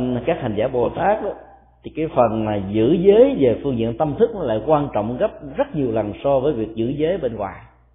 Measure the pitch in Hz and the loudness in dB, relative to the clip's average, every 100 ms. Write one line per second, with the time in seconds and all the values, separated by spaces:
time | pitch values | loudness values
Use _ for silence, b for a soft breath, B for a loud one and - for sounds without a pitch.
0 | 127 123 120 165 123 101 127 123 117 - | 0 -2 -2 -2 -2 -2 -2 0 -2 0
1 | 175 214 202 - - - _ _ - - | 0 0 -4 -8 -14 -20 _ _ -14 -6
2 | 160 117 117 110 107 104 95 107 117 180 | -2 2 2 2 -2 -2 -2 2 2 4
3 | 190 208 269 254 131 107 143 120 113 113 | 6 8 6 6 2 2 -2 -2 -2 -2
4 | 147 135 226 220 143 110 123 151 143 107 | -2 2 0 0 -4 -2 2 2 2 -2
5 | 107 123 214 - 147 151 285 156 127 110 | -4 -2 -4 -4 -10 -6 -4 -2 -2 -2
6 | 104 101 139 139 135 117 107 - 117 143 | -4 -4 0 2 2 -2 -4 -4 -4 -2
7 | 156 190 131 113 95 90 - _ _ | -2 -2 -4 -4 -8 -10 -18 _ _